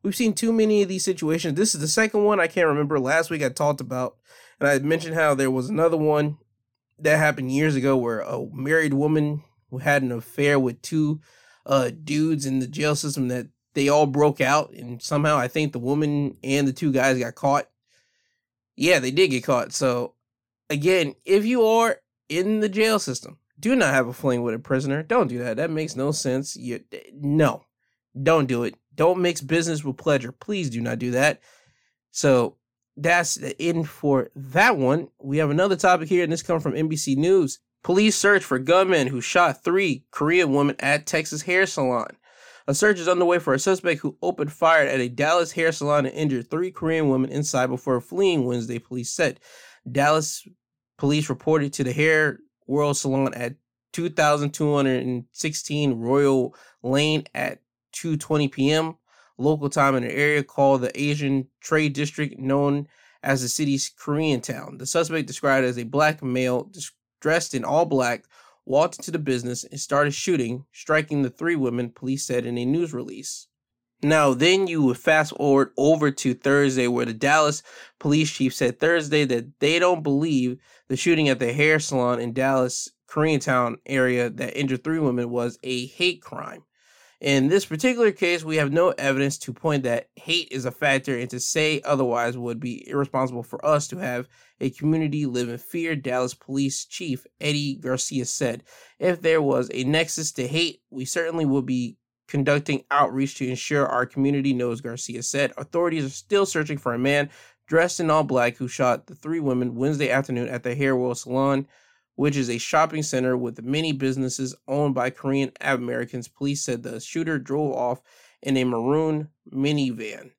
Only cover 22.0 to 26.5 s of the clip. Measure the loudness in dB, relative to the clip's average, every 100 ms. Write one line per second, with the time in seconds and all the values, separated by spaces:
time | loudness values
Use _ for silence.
22 | _ _ _ -2 0 0 0 2 2 2
23 | -2 -8 -12 -20 _ _ 0 2 4 4
24 | 0 -2 -2 0 -2 -4 -2 -2 0 -4
25 | 0 2 2 -2 -4 -2 -2 -2 -6 -4
26 | -2 -2 -2 -2 -4